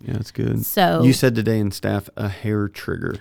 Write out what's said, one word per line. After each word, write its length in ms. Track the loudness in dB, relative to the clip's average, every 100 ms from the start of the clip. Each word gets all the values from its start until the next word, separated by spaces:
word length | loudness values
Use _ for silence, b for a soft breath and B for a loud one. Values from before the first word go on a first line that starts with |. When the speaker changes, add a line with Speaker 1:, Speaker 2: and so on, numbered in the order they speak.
Speaker 1:
Yeah, 100 | -8
that's 160 | -6 -6
good. 340 | -4 -2 -2
Speaker 2:
So 380 | -2 2 2 4
Speaker 1:
You 100 | 4
said 220 | 6 4
today 240 | 2 2 2
in 120 | 0
staff, 360 | -2 -2 -2 -4 -6
a 120 | -6
hair 400 | -4 -4 -2 -2
trigger. 480 | -6 -8 -6 -6 -8